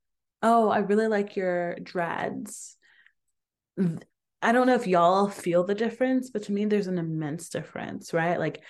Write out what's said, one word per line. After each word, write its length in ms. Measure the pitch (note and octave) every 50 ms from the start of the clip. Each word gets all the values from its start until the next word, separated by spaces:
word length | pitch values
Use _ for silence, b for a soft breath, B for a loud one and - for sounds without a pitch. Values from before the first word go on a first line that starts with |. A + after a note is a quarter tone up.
| _ _ _ _ _ _ _ _
"Oh, 280 | - A3+ A#3 A#3 A3 G#3
I 100 | - G#3+
really 280 | G3+ F3+ G#3 G#3+ A3+ A3
like 280 | A3 G3+ G3+ G3+ -
your 400 | G3+ F#3+ F3+ F3+ F3 F3 E3+ -
dreads." 1040 | - F3+ - - F#3 E3+ E3 E3 - - - - - - G#3 - - - - - b b b b b b b b b _ _ _ _ _ _ _ _ _ _ _ F3+
Th-, 220 | F#3+ E3+ D#3+ - - - _ _ _ _ _ _ -
I 60 | A3
don't 160 | A#3 B3+ B3+ B3+
know 80 | B3+
if 100 | A#3+ -
y'all 420 | F#3 F3+ E3+ E3+ F3 F#3 G3 G3+ G3+
feel 360 | G3+ - - F3+ E3+ F3 F3+
the 100 | G3 G3+
difference, 560 | G#3 A3+ A3 A3 - B3+ B3+ C4 B3+ B3+ -
but 140 | - G#3+ G#3
to 80 | -
me, 140 | G3+ G3+ G#3
there's 200 | G#3+ G#3 G#3 F3+
an 140 | F#3 F#3 F3
immense 500 | E3 E3 D#3+ D#3 D#3 D3 D3+ E3 - -
difference, 640 | - E3+ D#3+ - - - - - - - - - -
right? 260 | E3 E3 F3 F3 -
Like, 240 | D#3+ D#3 D#3 - B B